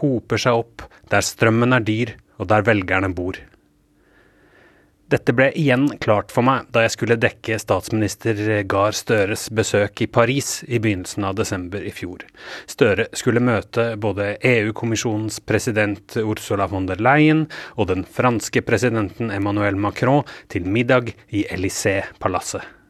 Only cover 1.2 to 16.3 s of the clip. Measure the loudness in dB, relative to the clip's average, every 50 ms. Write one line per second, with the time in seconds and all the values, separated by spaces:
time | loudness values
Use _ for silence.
1.2 | 0 0 0 2 4 4 4 4 4 4 2 2 2 0 -2 -2 -2 -4 -8 -12
2.2 | _ _ _ -6 0 2 2 4 4 4 2 2 2 0 0 0 0 0 -2 -4
3.2 | -4 -6 -6 -8 -12 -20 _ _ _ _ _ _ _ _ _ _ _ _ _ _
4.2 | _ _ _ _ _ _ _ _ _ _ _ _ _ _ _ _ _ -2 -2 0
5.2 | 2 2 4 4 4 4 2 2 2 4 4 4 2 0 0 0 0 2 2 2
6.2 | 2 0 0 0 2 2 2 0 -2 -2 0 2 2 2 0 -2 0 0 2 2
7.2 | 2 0 -2 -2 -6 -6 -4 -4 -2 0 0 0 -2 -2 -2 -2 0 -2 -2 -4
8.2 | -2 -2 -2 0 0 0 0 0 0 0 0 0 2 0 0 -2 -2 0 2 2
9.2 | 2 0 -2 -4 -6 -4 -2 -2 0 2 2 2 2 0 0 -2 -4 0 2 4
10.2 | 4 4 2 0 -2 -4 -6 -8 -6 -4 -2 0 0 0 -2 -2 -4 -8 -6 -4
11.2 | -4 -4 -2 -2 -4 -4 -4 -6 -6 -6 -8 -8 -8 -10 -10 -10 -12 -12 -12 -14
12.2 | -18 -20 -20 -20 -18 -16 -16 -16 -16 -8 -2 2 2 4 4 2 0 -4 -6 -4
13.2 | 0 0 2 2 2 2 2 0 -2 -4 -2 -2 -2 -2 -2 -4 -2 -2 -2 -2
14.2 | -2 -4 -4 0 2 2 2 2 2 0 -2 -4 -4 -2 -2 -2 -2 -2 -2 -2
15.2 | -4 -4 -8 -8 -4 0 0 0 0 0 0 0 0 0 -2 -6 -8 -8 -4 -4
16.2 | -2 -2